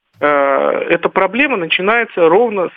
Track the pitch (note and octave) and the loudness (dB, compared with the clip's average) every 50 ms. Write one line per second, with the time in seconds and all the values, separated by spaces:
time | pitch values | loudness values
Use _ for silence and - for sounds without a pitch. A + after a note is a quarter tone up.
0 | _ _ _ _ D3 D3 D3 C#3+ C#3 C#3 C3+ C#3 D3 D3 - - - - E3+ E3 | _ _ _ _ -2 0 2 2 2 0 0 0 0 0 0 -2 -2 -2 -2 -2
1 | - F#3 - F3+ F#3+ F#3 F#3 A#3+ D4 C#4+ B3 G3 E3 D#3+ - - F3+ G#3 A3+ A#3+ | -2 -2 0 0 -2 0 0 -2 -2 -2 -2 -4 -4 -4 -4 -2 0 0 0 0
2 | A3+ A3+ - F#3+ E3 D#3 E3+ G#3+ B3 A3+ G#3 G3 E3+ E3+ - | -2 -4 -2 2 2 4 4 4 2 0 -2 -4 -6 -6 -8